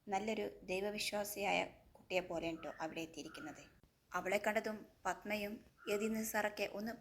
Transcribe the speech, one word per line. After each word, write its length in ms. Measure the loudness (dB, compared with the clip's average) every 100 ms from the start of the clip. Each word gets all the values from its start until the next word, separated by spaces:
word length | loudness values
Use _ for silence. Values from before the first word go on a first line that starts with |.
| -2
നല്ലൊരു 380 | 0 2 0 -2 -4 -2
ദൈവവിശ്വാസിയായ 880 | 0 0 0 0 0 0 0 4 4 2 -4 -20
കുട്ടിയെ 280 | -18 0 0
പോലെയാണ് 380 | 2 0 0 -2
ട്ടോ 120 | -4 -4
അവിടെ 200 | -4 -4
എത്തിയിരിക്കുന്നത്. 600 | -6 -6 -8 -8 -10 -10 -16 -20 -20 _ _
അവളെ 260 | -2 2 2
കണ്ടതും 380 | 4 2 0 -2 -8 -4
പത്മയും 520 | -2 -2 -2 -2 -2 -6 -12 -8 0
യതീന്ദ്ര 360 | 2 2 0
സാറൊക്കെ 440 | 2 2 2 2 -2
ഒന്ന് 200 | -2 -6 -6